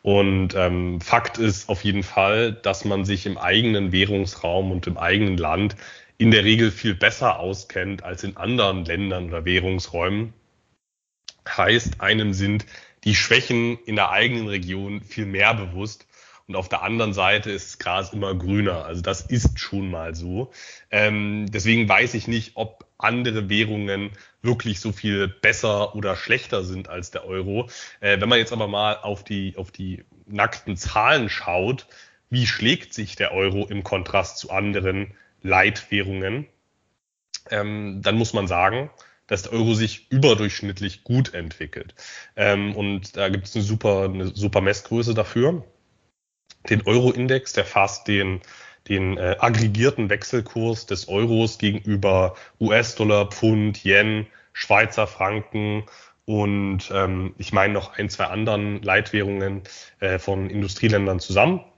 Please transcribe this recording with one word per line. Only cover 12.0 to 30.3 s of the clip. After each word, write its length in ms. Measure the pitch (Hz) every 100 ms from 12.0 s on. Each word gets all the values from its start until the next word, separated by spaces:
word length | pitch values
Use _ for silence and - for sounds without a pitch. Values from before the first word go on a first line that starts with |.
einem 320 | 95 110 104
sind 320 | 95 98 104 - - - _
die 100 | 107
Schwächen 640 | 98 - 123 127 120 117 117
in 120 | - 107
der 140 | 95
eigenen 380 | 95 120 120 107
Region 540 | 98 87 92 98 101
viel 240 | 95 - 101
mehr 280 | 98 104
bewusst. 520 | 113 92 90 107 - _ _ - - -
Und 80 | 95
auf 140 | 90
der 120 | -
anderen 300 | 92 113 110
Seite 380 | 98 92 104 107
ist 220 | 98 -
das 60 | -
Gras 360 | - 90 92
immer 200 | 107 98
grüner. 520 | 92 87 101 101 87 73
Also 160 | 87
das 180 | 87 95
ist 400 | - 123 - -
schon 300 | - 101 95
mal 240 | 87 82
so. 360 | 82 87 92 131 - - - _
Ähm, 560 | 104 107 104 104 104 104
deswegen 380 | 107 92 113 107
weiß 260 | 98 123
ich 120 | 110 110
nicht, 260 | 117 110
ob 320 | - 110 - - _
andere 540 | 107 120 123 110 98
Währungen 600 | 101 110 107 101 98 101 101 - _
wirklich 400 | 120 120 117 101
so 120 | 110
viel 360 | 104 107 101 95
besser 680 | - 110 104 113 101 101
oder 220 | 104 101 92
schlechter 480 | - 123 - 107
sind 240 | 92 92 95
als 220 | 87 87
der 160 | - 90
Euro. 420 | 92 95 101 120 - - -
Äh, 180 | 101 101
wenn 100 | 104
man 80 | 120
jetzt 160 | 113
aber 120 | 117 104
mal 300 | 101 107 107
auf 280 | 104 98
die, 320 | - 101 95 95
auf 120 | 92
die 340 | - 95 92 - _
nackten 500 | -